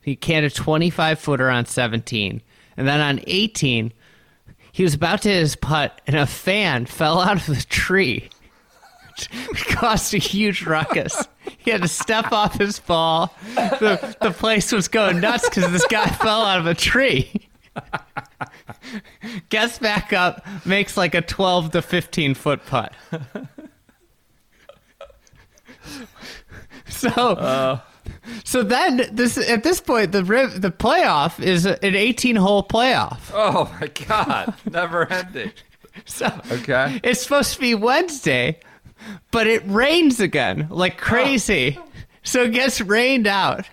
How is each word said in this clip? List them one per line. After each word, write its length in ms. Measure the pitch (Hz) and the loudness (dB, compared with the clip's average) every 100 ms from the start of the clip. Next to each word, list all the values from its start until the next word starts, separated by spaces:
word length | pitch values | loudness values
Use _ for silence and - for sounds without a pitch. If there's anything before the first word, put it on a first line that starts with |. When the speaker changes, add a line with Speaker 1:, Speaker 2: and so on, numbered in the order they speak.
Speaker 1:
He 160 | - 135 | -6 -6
canned 300 | - 160 147 | 0 0 0
a 40 | |
twenty-five 680 | - 135 156 175 - 160 156 | -2 0 2 2 0 0 0
footer 320 | - 139 131 | -2 0 2
on 160 | 123 117 | 0 -2
seventeen. 720 | - 123 113 - 117 98 113 _ _ _ - | -2 -2 -2 -4 -4 -4 -6 _ _ _ -4
And 100 | 135 | 0
then 120 | 147 | 0
on 180 | 147 135 - | 0 -2 -2
eighteen, 640 | 180 220 - 143 117 113 - _ _ _ _ - - - | -2 -2 0 0 0 -2 -8 _ _ _ _ -20 -20 -16
he 100 | - | -2
was 120 | 185 | 0
about 260 | 147 165 202 | 2 0 0
to 60 | 214 | 2
hit 120 | 190 | 2
his 160 | 156 - | 2 -2
putt, 440 | - 156 139 - - | -2 0 -2 -6 -2
and 100 | 147 | 0
a 80 | |
fan 640 | 143 - - 202 196 127 120 | 0 -2 -2 0 0 0 -4
fell 340 | - 156 165 | -2 0 2
out 160 | 180 202 | 2 0
of 180 | 151 | 0
the 80 | 135 - | -4 -2
tree. 640 | - - 185 165 110 - | -2 2 2 2 -2 -8
<laughs> 40 | _ _ _ _ _ - _ - - - | _ _ _ _ _ -20 _ -20 -14 -12
It 260 | 233 262 - - | -12 -10 -8 -4
caused 440 | - 233 214 - | 0 2 0 0
a 60 | 208 | -2
huge 460 | - 190 208 185 165 | -2 0 0 -2 -2
ruckus. 640 | 156 156 - - - - _ - - | -2 0 -2 -2 -4 -6 _ -18 -6
He 120 | - | -2
had 120 | 214 | 0
to 60 | 175 | -2
step 440 | - - 220 220 | -2 -2 -2 0
off 260 | 220 208 - | 0 0 0
his 220 | 202 208 | -2 -4
ball. 520 | - 170 165 160 175 - 202 | 0 2 2 2 0 -6 -6
The, 600 | 247 202 - 214 190 233 220 | -2 0 2 2 0 -4 -2
the 120 | 220 | -2
place 400 | 170 220 220 - | 0 0 0 2
was 160 | 220 175 | 0 0
going 320 | 226 202 180 | 2 2 2
nuts 280 | 208 240 480 | 2 2 0
'cause 200 | 214 175 | 0 0
this 160 | 180 220 | 2 2
guy 200 | 214 - | 2 0
<laughs> 140 | - | 0
fell 220 | 220 220 | 0 2
out 160 | 214 185 | 2 2
of 80 | 165 | 0
a 80 | |
tree. 560 | 170 - 247 269 147 - - _ _ _ - - 156 - - - _ - - - - 254 220 - - 214 220 - | 0 2 2 2 2 -2 -6 _ _ _ -16 -10 -10 -10 -14 -14 _ -14 -14 -20 -18 -14 -16 -16 -18 -14 -14 -6
Gets 280 | 214 233 240 | -2 -2 -2
back 340 | 220 208 - | -2 -2 0
up, 320 | 196 180 - - 196 170 | 2 2 0 -12 -10 0
makes, 300 | 196 196 - | 0 0 0
like, 180 | 175 | 0
a 80 | 175 | 0
twelve 480 | 170 - 190 180 160 | -2 0 2 2 2
to 100 | 170 | -2
fifteen 540 | - 143 - - 147 | 0 -2 -2 -2 0
foot 320 | 135 - 139 - | 0 0 -2 -2
putt. 260 | 131 107 - - | -4 -4 -12 -12
<laughs> 360 | 165 131 208 262 - 302 _ _ _ _ _ _ _ _ _ - - _ _ - _ _ - _ _ _ 254 - 294 233 - - - - - - - - | -12 -10 -14 -14 -18 -20 _ _ _ _ _ _ _ _ _ -20 -20 _ _ -20 _ _ -20 _ _ _ -20 -20 -18 -20 -20 -20 -20 -20 -20 -20 -20 -16
So, 200 | - 240 | -4 -2
Speaker 2:
Uh. 720 | 233 247 185 - 131 131 131 - _ - - - 233 | 0 0 0 0 0 0 -2 -8 _ -16 -16 -16 -14
Speaker 1:
so 180 | - 254 | -4 -2
then 460 | 202 247 359 247 247 | 2 2 2 2 0
this, 240 | 214 240 277 | 0 0 2
at 240 | 214 233 | 0 2
this 180 | 302 359 | 2 0
point, 320 | - 240 196 | 2 2 2
the 120 | 196 | 2
riv-, 360 | 185 226 269 185 | 2 2 2 0
the 100 | 190 | -4
playoff 720 | - 220 330 285 156 151 - | 0 2 4 4 4 2 0
is 240 | 185 180 185 | 0 2 2
an 120 | - | 2
eighteen 540 | 196 190 226 240 247 226 | 2 2 2 2 2 4
hole 260 | 185 202 | 4 4
playoff. 680 | 196 226 254 185 101 - - | 2 2 4 2 0 -6 -6
Speaker 2:
Oh 400 | 202 214 185 - - | 0 2 2 0 -4
my 60 | 160 | -10
God. 680 | - 147 214 175 113 95 - | -8 -2 -2 0 -2 -4 -6
<laughs> 100 | 220 | -6
Never 400 | 170 175 170 160 | -4 -2 -2 -2
ending. 400 | 185 180 190 117 - _ _ - - - | -2 -6 -8 -10 -12 _ _ -20 -20 -16
Speaker 1:
So 200 | - 240 165 - | -6 -4 -6 -8
Speaker 2:
Okay. 500 | 120 120 127 139 233 | -8 -2 0 0 -2
Speaker 1:
it's 200 | 240 247 | -2 -2
supposed 320 | - 285 262 | 0 0 0
to 60 | - | -2
be 140 | 254 | 0
Wednesday, 840 | 226 226 277 359 285 - 127 127 160 - - - _ 220 196 _ | 0 2 2 0 -4 0 2 0 -4 -12 -20 -20 _ -18 -18 _
but 160 | 233 220 | 0 2
it 160 | 226 196 | 2 0
rains 540 | 202 269 330 320 240 | 2 4 4 4 4
again 460 | 185 147 107 101 151 | 0 2 0 -2 -4
like 280 | 170 180 - | -2 -2 -2
crazy. 800 | - 240 269 269 - 185 127 143 | 0 2 2 2 2 2 0 -2
Speaker 2:
Oh. 40 | 330 - - _ | -12 -20 -20 _
Speaker 1:
So 220 | - 254 | -4 0
it 80 | 240 | 2
gets 280 | 233 262 - | 2 0 -2
rained 460 | 196 214 247 262 208 | 0 2 4 4 2
out. 420 | 196 165 - 190 | 2 0 -2 -8